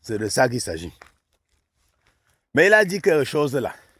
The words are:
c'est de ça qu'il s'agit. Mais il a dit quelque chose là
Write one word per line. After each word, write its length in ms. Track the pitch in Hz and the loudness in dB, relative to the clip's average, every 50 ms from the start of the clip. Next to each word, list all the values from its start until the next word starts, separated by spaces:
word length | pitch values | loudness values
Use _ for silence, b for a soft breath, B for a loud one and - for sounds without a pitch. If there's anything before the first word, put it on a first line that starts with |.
c'est 180 | _ - 110 104 | _ -8 -8 -6
de 100 | 110 104 | -6 -4
ça 200 | - - 131 127 | 0 0 0 0
qu'il 120 | 120 123 | 0 -6
s'agit. 320 | - - 85 80 87 82 - _ - _ _ _ _ _ _ _ _ _ _ _ _ _ _ _ _ _ _ _ _ _ _ _ _ _ _ _ _ _ _ | -8 -8 -10 -10 -12 -14 -16 _ -20 _ _ _ _ _ _ _ _ _ _ _ _ _ _ _ _ _ _ _ _ _ _ _ _ _ _ _ _ _ _
Mais 120 | - 165 | 2 4
il 80 | 196 214 | 6 6
a 100 | 214 214 | 4 4
dit 160 | 180 180 202 | 2 -2 -2
quelque 240 | - - 165 151 135 | 0 2 2 2 0
chose 300 | - - 151 147 143 123 | 0 -2 -2 -2 0 -2
là 200 | 139 117 90 - - _ _ _ | -4 -6 -6 -10 -12 _ _ _